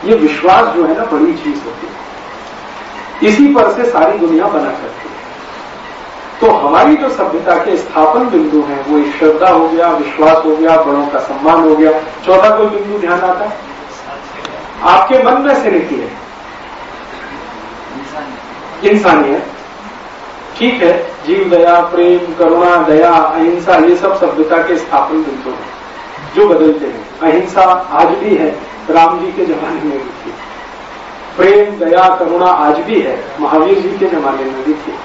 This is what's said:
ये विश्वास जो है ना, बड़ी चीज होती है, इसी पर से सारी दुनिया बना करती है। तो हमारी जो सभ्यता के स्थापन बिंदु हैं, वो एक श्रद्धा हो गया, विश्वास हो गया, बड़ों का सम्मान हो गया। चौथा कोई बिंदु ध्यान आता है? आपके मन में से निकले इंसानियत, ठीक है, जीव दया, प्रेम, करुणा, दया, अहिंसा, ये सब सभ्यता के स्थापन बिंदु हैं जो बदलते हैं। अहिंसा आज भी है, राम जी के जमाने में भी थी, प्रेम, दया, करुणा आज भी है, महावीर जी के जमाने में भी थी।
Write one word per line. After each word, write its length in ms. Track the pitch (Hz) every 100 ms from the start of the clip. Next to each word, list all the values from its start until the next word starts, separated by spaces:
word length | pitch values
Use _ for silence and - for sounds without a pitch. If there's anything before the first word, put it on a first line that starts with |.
| 180
ये 60 | 226
विश्वास 580 | 151 147 175 208 220
जो 100 | 175
है 120 | 160 165
ना, 80 |
बड़ी 280 | - 147 165
चीज 300 | 156 151 143
होती 220 | 117 117 -
है, 120 | - - - - - - - - - - - - - 214
इसी 140 | 214 285
पर 180 | 269 214
से 120 | 240
सारी 340 | 240 - 320 208
दुनिया 280 | - 160 208
बना 240 | 294 285
करती 320 | - - -
है। 60 | - - - - - - - - - - - - - -
तो 100 | -
हमारी 460 | - 285 320 - 302
जो 120 | 269
सभ्यता 440 | - 185 - 185
के 220 | - 202 165
स्थापन 520 | - 160 156 160 233
बिंदु 320 | 180 151 151
हैं, 320 | 143 139 139
वो 60 | 151
एक 180 | 143 -
श्रद्धा 340 | 156 156 185
हो 180 | 165 160
गया, 200 | 165 170
विश्वास 480 | 147 143 - 156 160
हो 200 | 156 156
गया, 200 | 160 160
बड़ों 300 | 143 143 143
का 120 | 139
सम्मान 420 | - 135 156 170
हो 160 | 160 151
गया। 160 | 156 156 - -
चौथा 320 | - - 214 214
कोई 100 | 208
बिंदु 320 | 202 202 208
ध्यान 220 | 170 180
आता 240 | 185 180
है? 120 | 208 - 139 - - - - - - - - - - -
आपके 400 | - 247 - 262
मन 180 | 240 269
में 220 | 277 262
से 80 | 226
निकले 380 | 170 147 127 466 - - - - - - - - - - - - - - - - - - 131 139 151 143 - - - - - 202
इंसानियत, 560 | 208 190 156 139 160 - - - - - - - - - - - -
ठीक 240 | 247 233
है, 280 | 170 - - - 147
जीव 220 | 196 180
दया, 320 | 170 175 175
प्रेम, 540 | 170 175 175 175 175
करुणा, 420 | 165 165 170 175 175
दया, 360 | 156 156 170
अहिंसा, 640 | 165 156 160 165 175 185 170
ये 200 | 165 175
सब 240 | 196 196
सभ्यता 360 | 175 151 156 170
के 200 | 165 165
स्थापन 380 | - - -
बिंदु 360 | 156 143 131 127
हैं 180 | 110 - - - - - - - 160
जो 120 | 208
बदलते 380 | 160 156 147 139
हैं। 340 | - - -
अहिंसा 400 | 160 165 180 190 185 180 -
आज 160 | 185 170
भी 280 | - 214 165
है, 140 | 160 - - - -
राम 300 | 160 165 165
जी 120 | 180
के 140 | 196 165
जमाने 340 | 156 156 160
में 180 | 151 139
भी 320 | 127 120 -
थी, 40 | - - - - - - - - - - -
प्रेम, 480 | 185 208 208 180
दया, 320 | 165 175 185 185
करुणा 300 | 165 175 180
आज 320 | - 151 156
भी 220 | 185 208
है, 240 | 131 - - -
महावीर 380 | 151 156 175 190
जी 200 | 175 202
के 80 | 185
जमाने 380 | 165 135 135
में 200 | 135 135
भी 100 | 139
थी। 200 | 147 - -